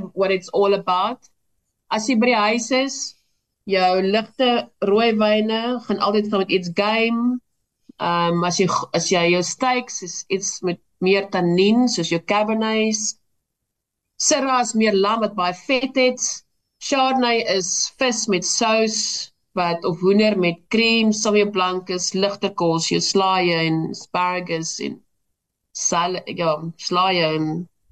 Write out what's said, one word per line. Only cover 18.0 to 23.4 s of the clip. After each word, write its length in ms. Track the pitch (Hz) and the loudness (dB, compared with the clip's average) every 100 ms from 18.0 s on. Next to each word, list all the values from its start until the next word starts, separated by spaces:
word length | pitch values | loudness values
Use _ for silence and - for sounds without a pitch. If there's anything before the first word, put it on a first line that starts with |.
| 254 233 - | -2 -2 -2
met 160 | 180 | -2
sous 880 | 180 - 226 220 220 214 - - - _ _ | -2 -2 0 2 0 -2 -6 -8 -10 _ _
wat, 320 | 190 170 170 | -4 -2 -2
of 160 | 190 165 | -4 0
hoender 380 | 180 202 214 202 | 2 4 4 2
met 180 | 175 165 _ | 0 -2 _
cream. 420 | 220 233 226 220 | 0 2 4 2
Sauvignon 380 | 214 220 208 202 | 2 2 2 2
Blanc 380 | 196 185 185 185 | 0 -2 -2 -6
is 220 | 180 - | -6 -4
ligter 400 | 190 196 202 196 | 0 -2 -2 -6
kos, 340 | 196 170 165 165 | -2 0 0 0
jou 120 | 170 | -2
slaaië 680 | - 196 190 185 | 0 0 2 2